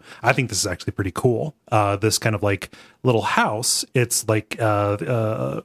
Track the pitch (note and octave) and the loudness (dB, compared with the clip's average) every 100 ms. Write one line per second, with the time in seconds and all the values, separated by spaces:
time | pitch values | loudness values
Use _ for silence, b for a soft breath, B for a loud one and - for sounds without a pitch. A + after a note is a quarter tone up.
0 | B B A#2 C3 B2 F#2+ G2 F2+ - - | B B 0 2 0 -2 -2 -4 -6 -4
1 | F#2+ - B2+ A2+ D3 - - A2 G2+ G2+ | -4 0 0 0 -4 -8 0 2 2 2
2 | G#2+ - A2+ G#2 G#2 G2 - B B B | 0 2 0 0 0 0 -6 B B B
3 | B2+ A2+ - - A3 G#2+ B2+ - - C3+ | 2 2 2 2 0 0 -2 -2 0 0
4 | A#2 - A2 G#2+ - - A2 G#2 G2+ G2+ | 0 0 0 0 -2 -2 0 2 0 -2
5 | F2 A#2+ A2 B2 C3 D#3 | -2 -2 -2 -2 -4 -6